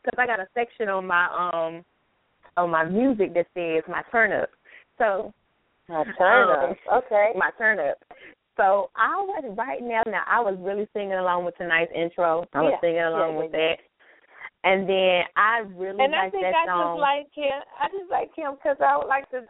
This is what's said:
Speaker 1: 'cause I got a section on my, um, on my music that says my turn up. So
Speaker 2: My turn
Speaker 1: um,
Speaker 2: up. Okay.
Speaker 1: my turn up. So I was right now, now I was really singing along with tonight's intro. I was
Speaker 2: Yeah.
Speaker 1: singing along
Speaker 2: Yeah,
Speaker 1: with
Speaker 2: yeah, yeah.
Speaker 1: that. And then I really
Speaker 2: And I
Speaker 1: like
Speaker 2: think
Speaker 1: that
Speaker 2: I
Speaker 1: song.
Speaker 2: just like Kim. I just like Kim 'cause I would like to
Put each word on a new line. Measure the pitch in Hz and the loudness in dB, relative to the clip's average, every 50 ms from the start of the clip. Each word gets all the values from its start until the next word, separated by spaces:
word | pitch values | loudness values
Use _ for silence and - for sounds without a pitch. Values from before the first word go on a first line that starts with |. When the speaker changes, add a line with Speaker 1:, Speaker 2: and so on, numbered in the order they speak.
| - | -8
Speaker 1:
'cause | 262 - | -6 -2
I | - 247 | -2 -2
got | 247 226 202 | -2 -2 -4
a | 185 - - | -4 -6 -4
section | 240 240 233 - - 226 202 | -4 -4 -4 -4 -6 -4 -2
on | 196 190 185 | -2 -4 -2
my, | 185 180 175 175 175 - 165 180 180 170 | 0 2 2 2 0 0 -2 -2 -2 -2
um, | 170 165 160 165 170 175 _ _ _ _ _ _ _ _ _ _ _ _ - - | -2 -4 -4 -6 -10 -18 _ _ _ _ _ _ _ _ _ _ _ _ -8 -2
on | - 175 175 | -2 0 2
my | 165 160 160 | 2 2 2
music | 165 185 208 247 277 254 214 190 151 170 | 2 2 2 2 2 2 2 0 0 0
that | 175 170 _ - | -2 -2 _ -4
says | 180 175 165 160 160 165 | -6 -4 0 0 -2 -2
my | - 175 156 156 - | -2 -6 -8 -6 -2
turn | - 233 226 202 | 0 2 2 2
up. | 170 131 - - _ _ _ - - - - _ _ | 2 0 -2 -4 _ _ _ -20 -20 -20 -20 _ _
So | - 240 214 196 185 175 202 - _ _ _ _ _ _ _ _ _ _ - | 0 0 0 0 -2 -4 -8 -12 _ _ _ _ _ _ _ _ _ _ -8
Speaker 2:
My | 170 156 151 117 - | -4 -4 -4 -4 0
turn | - 180 185 220 254 262 - | 2 4 6 6 6 6 4
Speaker 1:
um, | - 147 135 131 | 4 2 2 -2
Speaker 2:
up. | 196 - - - 202 247 254 | -4 -4 -2 0 0 0 2
Okay. | - 220 208 208 214 233 | 2 2 2 2 2 2
Speaker 1:
my | 185 175 151 - | 0 -2 -2 -2
turn | - 233 220 214 190 | -2 0 0 0 0
up. | 151 139 - - _ - - - - - - _ _ _ _ | 0 -2 -4 -6 _ -20 -20 -20 -20 -20 -20 _ _ _ _
So | - 214 190 190 202 190 - - | 2 4 4 4 4 0 -2 -2
I | - 226 254 320 | 0 0 0 0
was | 370 403 381 403 392 285 240 190 | -2 -4 -4 -6 -8 -8 -8 -6
right | 220 226 269 277 - 240 | -6 -6 -6 -6 -8 -6
now, | 240 226 226 226 | -4 0 0 0
now | 220 202 175 - | 0 -2 -4 -2
I | - 202 226 | 0 0 2
was | 240 202 190 180 | 2 0 -2 -4
really | 180 196 202 208 214 - - | -4 -6 -4 -4 -4 -6 -6
singing | 214 202 196 190 | -8 -6 -4 -4
along | 185 185 185 175 175 180 | -2 0 0 0 0 -2
with | 175 170 | -4 -6
tonight's | - 180 175 165 165 170 170 - | -6 -4 0 2 2 2 0 -2
intro. | 156 165 170 - - 175 170 160 165 175 - - | -4 -4 -4 -2 0 2 2 2 0 -2 -4 -2
I | 139 | 0
was | 151 - | 2 2
Speaker 2:
Yeah. | - - | 2 2
Speaker 1:
singing | - 170 165 170 170 | 0 0 0 2 0
along | 165 165 160 165 160 156 | 0 0 0 0 -2 -2
Speaker 2:
Yeah, | 156 | -4
Speaker 1:
with | 160 160 | -4 -4
Speaker 2:
yeah, | 156 156 | -2 0
yeah. | 160 160 165 | 0 0 -2
Speaker 1:
that. | - - _ _ _ _ - - _ _ _ - - - - _ _ - | -4 -8 _ _ _ _ -20 -20 _ _ _ -20 -20 -20 -20 _ _ 2
And | 180 190 196 196 185 | 2 2 2 2 2
then | 190 190 190 185 180 180 170 - - | 2 4 4 4 4 2 0 0 2
I | - 202 214 226 233 220 202 185 | 2 2 4 2 0 -2 -6 -10
really | 175 185 190 196 202 269 | -10 -8 -6 -2 0 0
Speaker 2:
And | 277 311 | 2 2
I | 330 381 | 0 -2
Speaker 1:
like | 381 | -2
Speaker 2:
think | 392 392 370 | -2 -2 -2
Speaker 1:
that | 370 359 | 0 2
Speaker 2:
I | 320 330 | 2 2
Speaker 1:
song. | - 359 - 349 339 339 | 2 0 0 0 0 0
Speaker 2:
just | 320 | 0
like | 294 277 277 285 285 285 - | 0 0 0 0 -4 -8 -8
Kim. | 302 294 277 269 277 - _ - - | -4 -4 -4 -4 -4 -8 _ -8 -6
I | 285 320 | -6 -4
just | 381 392 381 349 | -4 -6 -8 -4
like | 392 - - - - | -4 -4 -4 -4 -8
Kim | - 320 277 277 | -8 -8 -8 -8
'cause | 277 - 311 277 277 | -4 -2 -2 0 2
I | 277 269 277 | 2 2 2
would | 285 285 | 2 0
like | - 269 277 277 - | 0 -2 -2 -4 -6
to | - 247 233 - | -10 -10 -10 -10